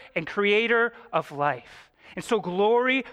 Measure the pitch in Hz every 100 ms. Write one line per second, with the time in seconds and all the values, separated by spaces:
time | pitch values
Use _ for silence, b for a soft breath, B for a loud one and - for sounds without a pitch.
0 | B 175 156 208 202 208 226 233 233 -
1 | B 165 160 143 147 127 - - - _
2 | B B - 220 180 180 208 240 254 262
3 | -